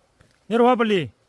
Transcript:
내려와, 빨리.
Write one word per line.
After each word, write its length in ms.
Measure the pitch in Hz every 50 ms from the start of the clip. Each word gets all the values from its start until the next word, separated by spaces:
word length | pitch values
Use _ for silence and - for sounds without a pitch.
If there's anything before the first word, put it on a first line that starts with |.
| _ _ _ _ _ _ _ _ _
내려와, 300 | - 208 240 233 247 254
빨리. 340 | 214 233 214 208 180 147 107 _ _ _